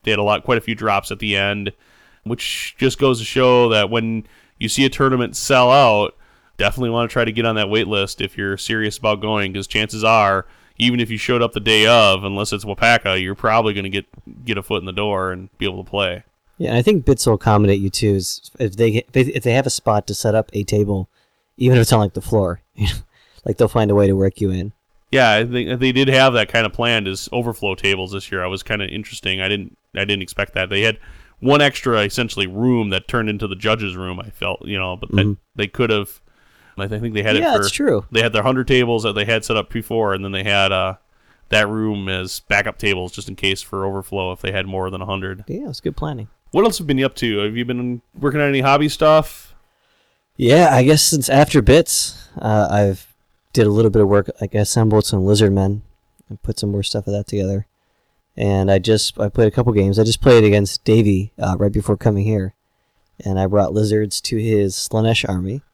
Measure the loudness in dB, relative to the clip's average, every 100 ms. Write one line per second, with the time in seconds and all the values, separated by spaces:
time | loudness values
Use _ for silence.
0 | -2 0 0 0 0 -2 -2 -6 -2 -2
1 | -4 -8 -4 -2 -2 -4 -8 -12 _ _
2 | _ _ -10 -8 -8 -8 -12 -2 -2 2
3 | 0 0 -2 2 4 4 4 2 0 -2
4 | -2 -6 -8 _ _ _ -6 0 0 2
5 | 0 0 -2 -6 0 4 6 6 6 4
6 | -2 _ _ _ _ -4 -2 -2 -2 -2
7 | -2 -2 -2 0 -2 -2 0 0 0 -2
8 | -4 -6 -8 -6 -6 -6 -4 -4 -4 -2
9 | -2 -2 -2 -2 -4 -6 -6 -4 -4 -2
10 | 2 4 4 0 -4 _ _ -2 -2 0
11 | -4 -4 -2 0 -2 -2 0 4 6 6
12 | 4 2 -2 -6 -4 -6 -8 -2 2 2
13 | 0 -4 -4 -4 0 0 0 -4 -6 -8
14 | -8 -20 -20 -14 -6 -6 -4 -6 -6 -6
15 | -4 -2 -4 -8 -14 _ -8 -6 -8 -4
16 | -4 -6 _ _ _ _ -2 2 2 2
17 | 2 0 2 0 2 2 4 2 -2 -2
18 | 0 0 -2 -10 -16 -6 -6 0 0 0
19 | -2 0 0 0 0 0 0 -2 0 0
20 | -2 -4 0 0 -2 -6 -2 0 0 -2
21 | -6 _ _ _ _ -2 4 4 4 2
22 | 2 -4 -2 0 0 -4 _ -4 -4 -4
23 | -12 _ _ _ -8 0 0 2 2 4
24 | 4 2 0 -2 -4 -4 -8 -12 _ _
25 | _ 2 4 2 0 -4 -4 -2 0 2
26 | 2 4 4 2 0 0 -2 -2 -2 0
27 | -2 -8 -6 -6 -6 -6 -6 -2 -2 -2
28 | -4 -10 -8 -6 -6 -8 -6 -6 -6 -10
29 | -12 -10 -6 -4 -2 -4 -6 _ _ -6
30 | -4 -4 -6 -8 -6 -4 -4 0 0 -2
31 | -12 -20 -20 _ 2 4 4 0 -2 0
32 | 0 -2 -6 -4 -6 0 0 2 0 -4
33 | -4 -4 -2 -4 -6 -4 -2 -2 -2 -6
34 | -8 -10 -12 -8 -6 -6 -6 -6 -6 -8
35 | -2 0 0 -2 _ -6 -6 -2 0 0
36 | -2 -14 _ _ _ _ _ -10 -8 -6
37 | -4 -2 0 2 2 2 0 0 0 0
38 | 0 0 0 0 0 0 2 2 2 0
39 | -2 -2 0 -2 0 -4 -2 -8 -4 0
40 | 0 -2 -4 -6 0 2 2 0 -2 -6
41 | _ _ _ _ _ 0 0 -2 -4 -4
42 | -6 -6 -8 -12 _ -2 -2 -4 -2 -2
43 | -4 -12 -14 -6 -4 -4 -6 -6 -4 -6
44 | -6 -6 -4 -6 -6 -6 -6 -6 -6 -8
45 | -8 -8 -8 -12 -12 -12 -12 -8 -10 -8
46 | -10 -10 -14 _ _ 0 0 -2 -2 -2
47 | -2 -2 -4 -2 -4 -4 -6 -6 -6 -8
48 | _ -4 -2 0 0 0 2 2 0 2
49 | 4 4 2 -12 -20 -20 _ _ _ _
50 | _ _ _ -2 4 6 6 6 4 4
51 | 2 0 2 4 4 4 6 4 4 -2
52 | -4 -10 -18 -8 0 2 2 2 2 0
53 | -10 _ _ _ _ 2 4 4 4 4
54 | 4 4 2 -8 -4 -2 0 2 4 4
55 | 2 0 2 4 4 4 0 -4 -10 _
56 | _ _ _ -12 -10 -6 -4 -4 -4 -6
57 | -4 -6 -4 -4 -2 -4 -6 _ _ _
58 | _ _ _ -4 0 2 2 2 2 0
59 | 0 -4 -4 2 2 2 2 2 2 2
60 | 2 4 6 8 8 4 2 -2 2 4
61 | 4 2 -2 -6 -4 0 0 0 -2 0
62 | 0 0 0 0 -2 _ _ _ _ _
63 | _ _ -4 -2 2 2 2 0 0 0
64 | 0 -6 -6 -4 0 2 0 -2 -4 0
65 | 0 0 -2 -4 -4 -8 _